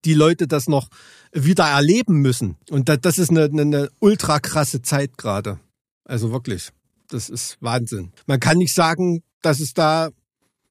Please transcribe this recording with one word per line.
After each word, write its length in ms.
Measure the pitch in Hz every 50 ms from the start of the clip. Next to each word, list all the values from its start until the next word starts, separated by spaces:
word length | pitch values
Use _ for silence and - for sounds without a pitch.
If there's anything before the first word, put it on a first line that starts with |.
| -
die 100 | 160 160
Leute 320 | 151 151 160 170 - 175
das 200 | 131 151 147 -
noch 220 | - 151 139 - - _ - - - - - _ _ -
wieder 320 | 156 131 156 190 190 165
erleben 500 | 151 139 143 143 151 196 240 233 - 175
müssen. 380 | 147 139 131 120 - 117 95 82 _ _ -
Und 180 | 165 139 127 143
da, 80 | 151
das 220 | 135 - 180 160 185
ist 100 | 180 -
eine, 140 | 170 160 151
eine, 180 | 147 147 151
eine 280 | 147 147 147 143 143 139 _ _
ultra 400 | - 202 214 - - - 151 147
krasse 420 | - - - 151 147 - - 127
Zeit 380 | 120 - 147 139 143 131 _ -
gerade. 400 | - 107 98 101 - 104 95 78 _ _ _ _ _ _ _ _ _
Also 280 | - 127 113 110 113
wirklich, 380 | 117 131 123 127 101 87 - - _ _ _ _ _ _ _ _
das 200 | - 117 - -
ist 280 | - 120 - - - _
Wahnsinn. 500 | - 117 120 127 120 110 117 98 87 87 _ _ _
Man 140 | - 139 127
kann 180 | - 165 160
nicht 160 | 180 185 147 -
sagen, 480 | - 170 160 165 165 185 180 170 165 _ _ _ _ -
dass 160 | 165 147 135
es 160 | 156 131 -
da 340 | - 160 156 160 165 165 156 - _ _ _ _ _ _ _ _ _ _ _